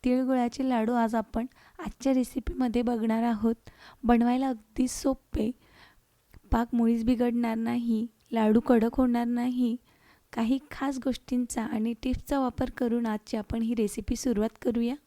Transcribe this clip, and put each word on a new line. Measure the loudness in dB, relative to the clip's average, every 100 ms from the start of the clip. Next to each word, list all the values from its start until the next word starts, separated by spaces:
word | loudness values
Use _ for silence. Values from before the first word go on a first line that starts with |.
तिळगुळाचे | 2 2 2 2 0 0 0
लाडू | 2 2
आज | 2 2
आपण | 0 -2 -6 -6 _ -20 -12
आजच्या | -12 -4 0
रेसिपीमध्ये | 2 0 -4 -8 -2 0 0
बघणार | 0 0 0 0
आहोत. | 0 0 0 -2 -8 -20 -20 -6
बनवायला | 2 4 4 2 0
अगदी | -4 -8 -2 -2
सोपे, | 0 -2 -2 _ -4 -4 -4 _ -20 -20 _ _ _ _ -20 _
पाक | -2 0
मुळीच | 2 2 2
बिघडणार | 2 2 2 0 -2
नाही, | -2 -2 -2 0 -2 -2 _ _
लाडू | 2 4 4
कडक | 6 4 4 2
होणार | 2 2 0
नाही, | 0 -2 0 0 -2 _ _ _ _ _
काही | -4 0 -2 -4
खास | -6 -4 -2
गोष्टींचा | -4 -6 -4 -2 -2 -4
आणि | -4 -2 -2 -2
टिप्सचा | -4 -4 -2 0
वापर | 0 -2 -6
करून | -2 -2 0 -2
आजची | -4 -6 -8
आपण | -4 -4
ही | -2
रेसिपी | 0 -2 -2 -4 -2
सुरुवात | 0 0 -2 -2
करूया. | -4 0 -2 -4